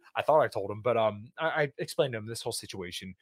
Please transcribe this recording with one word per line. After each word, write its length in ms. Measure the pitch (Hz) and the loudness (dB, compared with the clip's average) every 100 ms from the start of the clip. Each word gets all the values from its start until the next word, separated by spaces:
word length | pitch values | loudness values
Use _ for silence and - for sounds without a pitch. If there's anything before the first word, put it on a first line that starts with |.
| - - | -8 -2
I 60 | |
thought 200 | - 156 | 4 6
I 60 | 120 | 6
told 200 | 110 98 | 0 -4
him, 100 | 104 | -2
but, 160 | 113 113 | 0 4
um, 340 | 110 104 113 - | 4 0 -10 -4
I, 100 | 160 | -2
I 240 | 156 147 - | 0 -2 -4
explained 340 | 156 - 143 | -6 0 0
to 60 | 117 | 0
him 80 | 107 | -6
this 140 | 113 | -8
whole 100 | 120 | -6
situation, 640 | 107 104 98 87 - 95 92 | -6 -8 -10 -8 -10 -12 -16